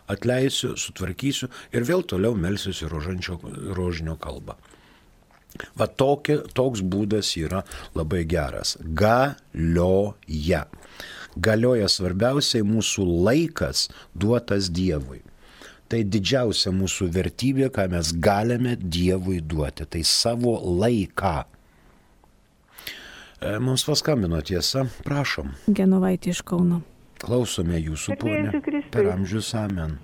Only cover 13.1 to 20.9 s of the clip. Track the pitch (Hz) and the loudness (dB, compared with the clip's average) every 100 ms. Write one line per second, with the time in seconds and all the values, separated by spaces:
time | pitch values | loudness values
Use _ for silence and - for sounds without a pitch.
13.1 | 85 98 147 165 - 73 - - - - | 4 4 4 2 0 -2 -2 -4 -8 -14
14.1 | - 104 120 - 101 95 85 92 76 65 | -2 2 2 0 -2 0 0 0 0 -4
15.1 | 64 - - - - - - - 117 104 | -12 -20 -20 -20 -20 -20 -20 -4 -2 2
16.1 | 104 92 131 120 90 98 92 92 - 92 | 0 2 2 2 0 0 0 0 0 0
17.1 | 90 87 - 131 135 131 107 95 87 82 | 0 0 0 0 2 2 2 0 0 0
18.1 | 85 101 101 117 120 123 110 90 85 90 | 2 4 4 2 2 0 -2 -2 0 2
19.1 | 95 90 92 78 80 69 - 80 85 80 | 2 0 -4 -2 -2 -2 -4 -8 -2 2
20.1 | - 117 120 120 110 92 87 117 | 2 2 0 0 0 0 2 4